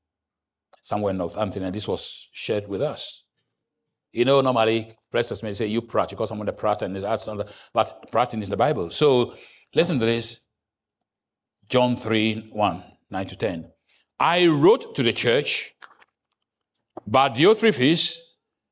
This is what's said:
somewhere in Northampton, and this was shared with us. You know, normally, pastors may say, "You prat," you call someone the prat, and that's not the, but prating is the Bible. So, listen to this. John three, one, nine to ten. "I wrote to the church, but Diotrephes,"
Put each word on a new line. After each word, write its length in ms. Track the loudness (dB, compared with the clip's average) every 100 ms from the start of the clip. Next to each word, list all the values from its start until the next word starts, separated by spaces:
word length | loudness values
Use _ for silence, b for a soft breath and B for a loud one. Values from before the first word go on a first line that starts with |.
| _ _ _ _ _ _ _ _
somewhere 280 | -8 -2 -2
in 60 | -2
Northampton, 460 | -4 -4 -4 -4
and 120 | -6 -4
this 100 | -4
was 440 | -6 -6 -14 -18
shared 380 | -12 -6 -4 -4
with 120 | -4
us. 400 | -4 -6 -12 -16 _ _ _ _ _ _ _ _ _
You 120 | 0 4
know, 160 | 4
normally, 540 | 4 2 2 2 -2 -12 _
pastors 300 | -4 -4 -6
may 120 | -8
say, 120 | -4 -2
"You 160 | -2
prat," 300 | -2 -2 -2
you 60 | -4
call 100 | -6
someone 180 | -6 -8
the 80 |
prat, 300 | -4 -2 -2
and 120 | -4 -6
that's 300 | -4 -4 -4
not 120 | -8
the, 140 | -8 B B
but 380 | -2 -2 -4 -4
prating 300 | -2 -2 -2
is 60 | -4
the 60 | 0
Bible. 360 | 0 0 -6
So, 440 | 0 4 4 2 B B B B
listen 260 | -2 0 0
to 60 | 0
this. 340 | 0 -4 -12 _ _ _ _ _ _ _ _ _ _ _ _ -2
John 280 | 2 2 0
three, 540 | 0 0 0 -2 -6
one, 320 | -2 -2 -2 -10 _ _
nine 160 | -8 -8
to 80 | -4
ten. 360 | -4 -4 -10 _ _ _ _ -2
"I 260 | 0 4 4
wrote 500 | 6 6 4 2 -2
to 80 |
the 100 | 0
church, 580 | 0 2 2 0 -6 -8 _ -20 _ _ _ _ _ _ _ _ _ _ -18 -2
but 260 | 2 2
Diotrephes," 840 | 4 4 6 4 4 4 2 0 -6 -16 _ _ _ _